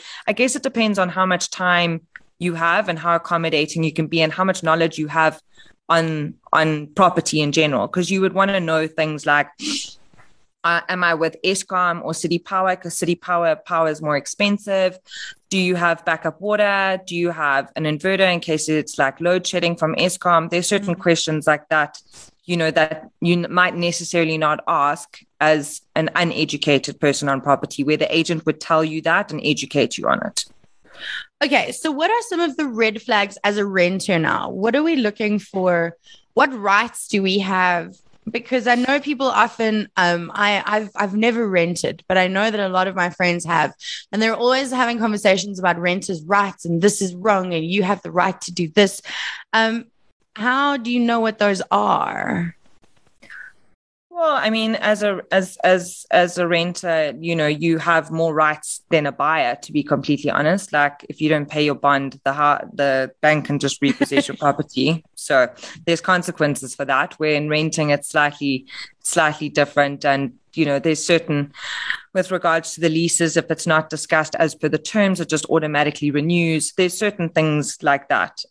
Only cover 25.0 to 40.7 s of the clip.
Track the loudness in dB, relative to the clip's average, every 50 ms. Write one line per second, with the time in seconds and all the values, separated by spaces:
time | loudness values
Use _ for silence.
25 | -8 -18 -20 -20 _ _ _ 0 2 2 2 2 0 -6 -10 -12 _ _ -2 -2
26 | -2 0 0 0 0 0 0 -2 -2 -2 -2 -2 0 2 2 2 2 -2 -6 0
27 | 0 0 0 0 -2 -2 -2 -2 2 0 0 0 0 -8 -6 -4 0 0 0 0
28 | 0 0 0 0 0 0 -2 -2 -2 -4 -4 -4 -2 0 2 2 2 0 -4 -4
29 | 0 2 2 2 0 -2 -6 -4 -2 -2 -2 -2 -4 -2 0 0 0 0 -2 -4
30 | 0 0 0 0 -2 -6 -6 -8 -10 -10 -14 -20 _ _ _ _ _ -20 -20 -16
31 | -12 -12 -10 -12 -12 -12 _ -4 -2 2 2 2 0 0 -6 -4 -4 -4 -2 0
32 | 0 0 0 0 -2 -2 -2 -2 -2 -2 -2 -2 -4 -4 0 0 0 0 0 -4
33 | -4 0 0 0 0 0 -4 -2 -2 -2 0 0 -2 0 2 2 2 2 2 -2
34 | -2 0 0 2 2 2 0 -2 -4 -6 -6 -2 -2 0 2 2 2 2 0 0
35 | 0 -2 -2 -2 -2 -2 -2 -2 -4 -6 -4 -2 0 2 2 2 0 -2 -6 _
36 | _ -20 -20 -20 _ _ 2 2 2 2 0 -2 0 2 2 2 2 0 -6 -12
37 | -8 -2 -2 0 2 2 0 0 0 0 0 2 2 2 2 0 -2 -6 -14 _
38 | _ -20 -20 _ -14 -8 -8 -8 -4 -2 -2 -2 2 2 2 2 2 2 0 0
39 | 0 -2 -4 -2 0 0 2 2 2 2 0 -2 0 0 0 0 -2 -2 0 2
40 | 2 4 2 0 -2 -6 -2 0 2 2 2 0 0 0